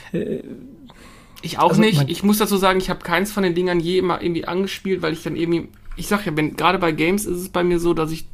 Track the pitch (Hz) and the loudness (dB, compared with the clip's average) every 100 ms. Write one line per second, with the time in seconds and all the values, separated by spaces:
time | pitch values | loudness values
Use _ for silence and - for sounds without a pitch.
0 | - 165 - - - - 269 - 262 - | -8 -6 -4 -6 -8 -16 -18 -20 -20 -20
1 | - - - - 165 - 165 196 220 156 | -20 -20 -20 -14 -10 2 4 6 6 4
2 | 139 170 202 208 202 196 185 190 185 180 | 2 0 2 2 2 4 4 2 0 -6
3 | - 170 202 208 185 170 180 175 165 185 | -2 0 0 0 0 2 2 0 2 0
4 | 180 165 170 165 - 175 196 - 196 180 | 2 0 -2 -4 -2 -2 -2 -4 -2 -2
5 | 160 160 165 151 165 170 - - - - | -2 -4 -6 -4 0 0 -2 -16 -14 -10
6 | 160 208 180 156 156 - 160 185 170 156 | -2 -2 0 -2 -2 0 0 2 0 2
7 | 160 202 214 175 185 180 175 170 170 170 | 0 0 -2 -6 -4 -2 0 2 2 0
8 | 156 160 - | 0 -4 -10